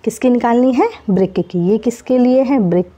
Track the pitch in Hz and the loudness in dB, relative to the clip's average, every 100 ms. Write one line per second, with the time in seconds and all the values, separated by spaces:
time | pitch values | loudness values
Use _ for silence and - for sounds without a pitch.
0 | 226 - 254 247 233 233 254 254 453 - | -10 -2 0 0 0 2 2 2 -2 -4
1 | - 185 185 185 175 180 175 220 240 240 | -2 0 0 -2 -4 -2 0 0 -2 -6
2 | - 254 247 262 262 277 180 175 180 | -2 0 2 2 2 0 2 0 -2